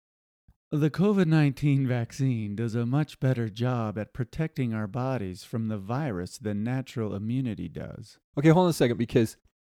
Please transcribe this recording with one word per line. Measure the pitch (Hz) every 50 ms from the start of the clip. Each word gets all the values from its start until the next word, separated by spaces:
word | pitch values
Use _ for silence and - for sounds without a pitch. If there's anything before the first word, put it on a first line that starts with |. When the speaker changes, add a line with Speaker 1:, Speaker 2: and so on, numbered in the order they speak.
| _ _ _ _ _ _ _ _ _ _ _ _ _ -
Speaker 1:
the | 156 147 151 151
covid | - - 185 208 208 196 180
nineteen | 160 160 160 147 143 131 - 147 147 139 139 135
vaccine | 120 123 120 117 - - - 135 135 123 113 107 104 101
does | 101 117 117 104
a | 120 120
much | 117 131 147 151 - - -
better | 139 131 127 120 117 107
job | 95 110 120 127 127 120 110 107 92
at | 107 104 -
protecting | - - 123 - - - 160 160 - 143 127 117 110
our | 110 107 98
bodies | 98 123 127 131 131 117 98 92 90 90 -
from | - - 113 113 110
the | 110 101
virus | 95 98 120 139 160 139 98 87 90 92 - -
than | - 107 104 101 107
natural | 120 127 131 127 - - 120 110 101 95
immunity | 98 107 110 120 131 131 120 104 - 87 80
does. | - - - - - - 113 - - _ _ _ -
Speaker 2:
Okay, | 147 139 160
hold | 156 180 180
on | 175
a |
second, | 151 - 147 120 117
because | - 120 - - 131 113 110 - _ _ _ _ _